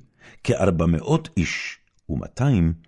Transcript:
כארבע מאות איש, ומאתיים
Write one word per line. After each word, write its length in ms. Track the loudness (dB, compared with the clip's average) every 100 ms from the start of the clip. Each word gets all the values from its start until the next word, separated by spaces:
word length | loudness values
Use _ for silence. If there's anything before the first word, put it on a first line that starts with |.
| -12 _ -20 -8
כארבע 420 | -2 2 2 2 2
מאות 440 | 2 2 -2 0 -4
איש, 420 | -4 -4 -10 -14 _ _ -10
ומאתיים 640 | -8 -8 -4 0 2 2 0